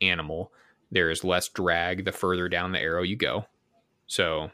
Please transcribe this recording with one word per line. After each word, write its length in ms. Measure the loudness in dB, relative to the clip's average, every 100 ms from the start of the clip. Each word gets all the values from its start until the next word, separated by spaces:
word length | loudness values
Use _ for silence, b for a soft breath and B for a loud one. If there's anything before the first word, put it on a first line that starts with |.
animal, 500 | 0 0 -2 -6 -8 b b b _
there 180 | 2 2
is 140 | 2
less 240 | 2 0 0
drag 560 | -2 0 2 0 -2 -4
the 60 |
further 360 | -2 0 0 0
down 220 | -2 0
the 80 | -2
arrow 200 | 0 0
you 120 | 0 0
go. 300 | 0 0 -6 _ _ _ _ _ -4
So 460 | 0 2 0 -4